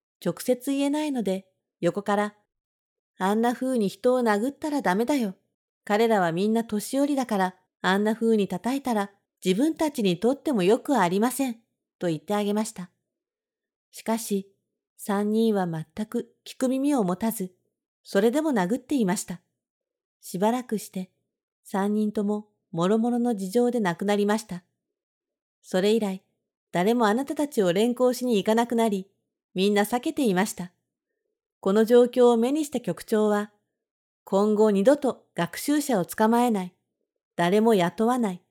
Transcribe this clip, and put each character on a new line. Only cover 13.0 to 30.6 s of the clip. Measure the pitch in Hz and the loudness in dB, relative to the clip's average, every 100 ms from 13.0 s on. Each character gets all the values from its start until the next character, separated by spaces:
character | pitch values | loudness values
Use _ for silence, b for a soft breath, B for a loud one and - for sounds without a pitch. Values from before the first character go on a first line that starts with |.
| _ _ _ _ _ _ _ _ _ | _ _ _ _ _ _ _ _ _
し | - | -12
か | - 226 | -4 -4
し、 | - 196 - _ _ _ _ - | -2 -4 -4 _ _ _ _ -14
三 | - 202 208 | -4 -2 0
人 | 220 226 202 | 2 2 0
は | 180 | -2
全 | 160 - - 214 | -6 -10 -10 -8
く | 240 240 _ - | -8 -8 _ -20
聞 | - | -4
く | 262 | -2
耳 | 269 285 | 0 0
を | 277 | 0
持 | 180 185 | 0 -2
た | 226 | -4
ず、 | - 185 - _ _ _ _ | -6 -10 -12 _ _ _ _
そ | - 196 | -4 0
れ | 226 | 2
で | 285 | 2
も | 311 | 0
殴 | 233 180 262 | 0 0 -2
っ | |
て | - 285 | -2 0
い | 190 | 0
ま | 180 | -2
し | - | -6
た。 | 175 _ _ _ _ _ _ _ _ | -14 _ _ _ _ _ _ _ _
し | - 180 | -12 -2
ば | 214 | 0
ら | 247 | -2
く | 247 208 | -4 -8
し | - | -8
て、 | 190 185 _ _ _ _ _ | -12 -12 _ _ _ _ _
三 | - 190 202 | -8 -4 -2
人 | 214 214 | 0 -2
と | 214 | -2
も | 202 208 - _ _ | -4 -4 -8 _ _
諸 | 165 180 220 | -2 0 2
々 | 240 240 | 0 0
の | 240 202 | -2 -2
事 | 190 | -2
情 | 240 240 | 0 0
で | 233 | 0
亡 | 185 170 | -2 -2
く | 202 | -2
な | 202 | 0
り | 202 | 0
ま | 214 | -2
し | |
た。 | - 175 - _ _ _ _ _ _ _ _ _ | -4 -14 -16 _ _ _ _ _ _ _ _ _
そ | - 185 | -4 0
れ | 202 | 2
以 | 220 | 2
来、 | 202 190 - _ _ _ _ | 0 -6 -12 _ _ _ _
誰 | 170 196 | 0 2
も | 240 208 | 2 2
あ | |
な | 233 277 | 0 -2
た | |
た | 302 294 | -4 -2
ち | 233 | 0
を | 185 | 0
連 | 180 240 240 | 2 0 2
行 | 254 | 0
し | 247 247 | 0 0
に | 208 | 0
行 | 208 | 2
か | |
な | 226 240 | 0 0
く | 226 | 0
な | 226 | 0
り、 | 196 185 _ _ _ _ 185 | -2 -8 _ _ _ _ -2
み | 202 | 0
ん | |
な | 202 | 2
避 | 202 240 | 0 -2
け | 320 | -4
て | 311 | -2
い | 240 180 | 0 2
ま | 214 | -2
し | |
た。 | - | -6